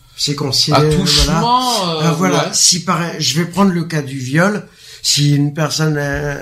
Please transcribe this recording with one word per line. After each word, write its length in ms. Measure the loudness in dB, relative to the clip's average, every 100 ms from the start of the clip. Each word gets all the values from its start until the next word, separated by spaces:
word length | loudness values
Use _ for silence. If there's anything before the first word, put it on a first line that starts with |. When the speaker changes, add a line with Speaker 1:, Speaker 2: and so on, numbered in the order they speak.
| -20 -8
Speaker 1:
c'est 200 | -4 -2
considéré, 580 | -2 0 2 2 4
Speaker 2:
attouchement, 880 | 2 2 2 2 2 2 2 2 -2
Speaker 1:
voilà. 240 | -2 0 0
Speaker 2:
euh, 20 |
Speaker 1:
Euh, 40 |
voilà, 260 | 0 0 0
Speaker 2:
ouais. 60 | 0
Speaker 1:
si 320 | 0 2 0
par, 160 | 0 -2 -2 -4
je 220 | -2 -2
vais 60 | -2
prendre 260 | 2 2
le 100 | 2
cas 180 | -2 -4
du 160 | -6 -8
viol, 500 | -2 0 2 0 -8 -20 -20 -8
si 320 | -2 2 2
une 180 | 2 0
personne, 440 | -2 -4 0 0 0
euh, 400 | -2 -4 -4 -6